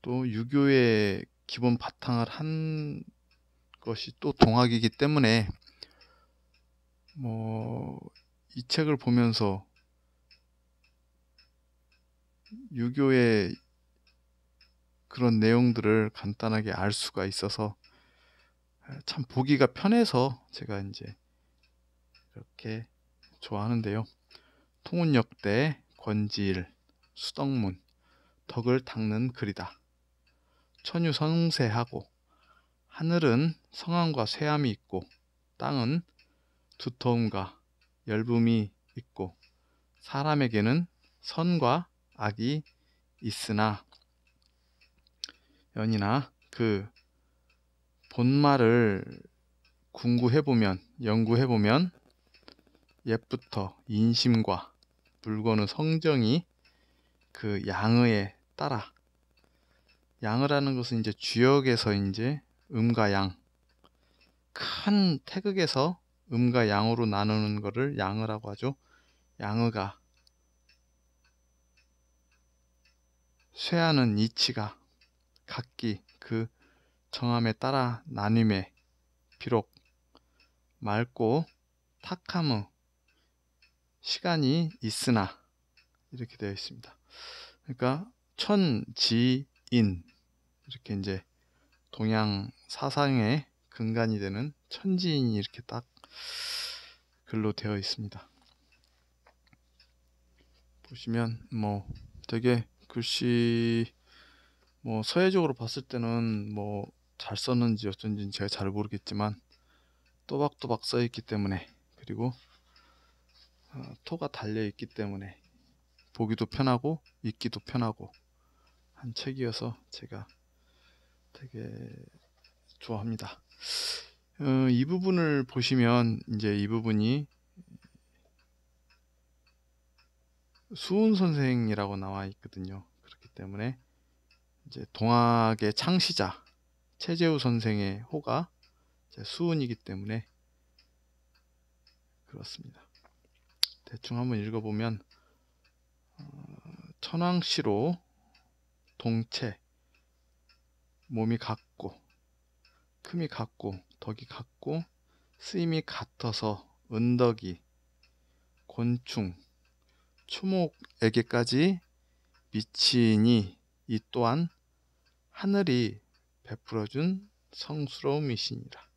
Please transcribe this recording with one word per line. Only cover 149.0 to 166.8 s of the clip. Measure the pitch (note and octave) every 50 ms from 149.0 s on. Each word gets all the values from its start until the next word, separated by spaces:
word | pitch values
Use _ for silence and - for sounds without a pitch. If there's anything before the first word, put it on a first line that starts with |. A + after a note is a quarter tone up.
| - A#2 A2+ A2+ A2+ _ - - C3+ A2 F#2 _ _ _ _ _ _ _ _ _ _ _ _ _ _ _ _ _ _ _ _ _ _ _ _ _ _ _ _ _ _
몸이 | _ C3 A2 A2 A2 A#2 A#2
같고, | - - A2 - _ _ _ _ - F#2 - _ _ _ _ _ _ _ _ _ _ _ _ _ _ _ _ _ _ _ _ _
큼이 | _ - - F3 E3 D3
같고, | - - A2+ - _ _ - G2+ G2 F#2 _ _ _ _
덕이 | - - G#2+ - B2
같고, | - - - A#2+ _ _ _ - - D3+ E3 E3 _ _ _ _ _ _ _ _ _ _ _
쓰임이 | - - - F3+ E3+ E3 D#3+ D#3+
같아서 | - - - - - _ _ _ - A#2+ G#2+ - - G#2+ G#2 F#2+ - _ _ _ _ _
은덕이, | A#2 A2 A#2+ A#2+ B2 A#2+ B2+ A#2+ A2+ G#2+ - F#2 F2 - _ _ _ _ _ _ _ _ _ _ _ _ _ _ _ _ _ _ _ _ _
곤충, | - - - A#2 A#2+ A#2+ B2 - - - A#2+ G#2 F#2 F2 - _ _ _ _ _ _ _ _ _ _ _ _ _ _ _ _ _
초목에게까지 | - - - - F#3+ F#3+ F#3 F3 D3+ _ _ - _ _ _ A2+ A2+ A2 A#2+ A2+ - - A#2+ A#2 A#2 B2+ C3+ D#3+ F#3+ G3 F3 _ _ _ _ _ _ _ _ _ _ _ _ _ _
미치니, | - A2 A2 _ - - - - - B2 A#2 A2+ A2 G#2 A2 A#2 A#2+ A2+ G2+ F#2+ - _ _ _ _ _ _
이 | - A2+ G#2+ _ _
또한 | - B2+ A#2+ A2+ B2+ D#3 E3+ E3 _ _ _ _ _ _ _ _ _ _ _ _ _ _ _ _
하늘이 | _ - - G3 G3+ G3+ G3 F3 B2 B2 A#2 G2+ G2+ G#2+ _ _ _ _ _ _ _ _
베풀어준 | _ - A2 - _ - A2+ A2+